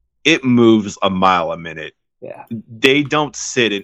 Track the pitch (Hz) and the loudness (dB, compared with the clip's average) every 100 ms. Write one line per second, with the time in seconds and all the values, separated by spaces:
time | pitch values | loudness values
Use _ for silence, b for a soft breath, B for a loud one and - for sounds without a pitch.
0 | _ _ 147 160 131 120 117 113 101 - | _ _ 0 0 2 4 6 4 2 -4
1 | 98 92 92 90 80 82 82 80 78 - | -2 2 2 2 -2 -6 -10 -12 -14 -18
2 | _ _ - - - 113 - 113 135 143 | _ _ -20 -18 -16 -16 -16 -2 2 2
3 | 143 151 143 - - 127 113 101 | 0 -2 -4 -6 -8 -2 -2 -2